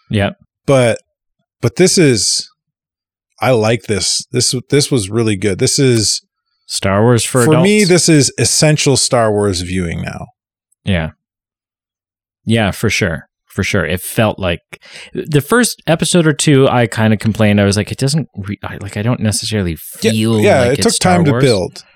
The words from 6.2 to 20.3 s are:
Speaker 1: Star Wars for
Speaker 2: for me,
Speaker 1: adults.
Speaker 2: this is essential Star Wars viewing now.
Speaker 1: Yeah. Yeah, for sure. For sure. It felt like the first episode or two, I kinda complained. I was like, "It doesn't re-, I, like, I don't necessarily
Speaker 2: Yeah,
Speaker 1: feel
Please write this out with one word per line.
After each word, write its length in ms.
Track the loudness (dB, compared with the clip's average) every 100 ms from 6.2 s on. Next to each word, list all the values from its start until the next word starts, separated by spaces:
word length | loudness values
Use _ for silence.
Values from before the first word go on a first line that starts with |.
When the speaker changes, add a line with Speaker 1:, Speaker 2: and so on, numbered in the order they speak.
| -10 _ _ _ -12
Speaker 1:
Star 340 | -6 -2 2
Wars 200 | 4 2
for 200 | 0 0
Speaker 2:
for 180 | 2 4
me, 220 | 4 4
Speaker 1:
adults. 60 | 4
Speaker 2:
this 200 | 2 4
is 240 | 2 2 0
essential 580 | -2 2 2 2 2 0
Star 340 | 0 0 0
Wars 300 | 0 0 -2
viewing 400 | -4 -4 -4 -6
now. 240 | -8 -10 -16 _ _ _ _ _
Speaker 1:
Yeah. 280 | -4 -2 -4 -10 _ _ _ _ _ _ _ _ _ _ _ _ -2
Yeah, 260 | 0 0
for 180 | -2 -2
sure. 380 | -2 -2 -4 -10 _ _
For 160 | -6
sure. 220 | -2 -2 -2
It 160 | -4
felt 380 | -6 -2 -2 0
like 220 | -4 -6 _ -20 -20 -20 -16
the 280 | -12 -2 -2
first 400 | 0 0 0 -4 -2
episode 400 | -2 0 2 2
or 60 |
two, 340 | 0 2 4 4
I 180 | 2 0
kinda 300 | 0 0 0
complained. 420 | -2 0 2 2
I 60 | 2
was 100 | 0
like, 160 | -4
"It 60 | -4
doesn't 300 | -2 -2 -4 -10
re-, 220 | -12 -10
I, 140 | -12 -12
like, 180 | -12 -6
I 60 |
don't 180 | -4 -2
necessarily 580 | -2 -2 -4 -2 -2 -6 -12 -4
Speaker 2:
Yeah, 100 | -2
Speaker 1:
feel 280 | 0 0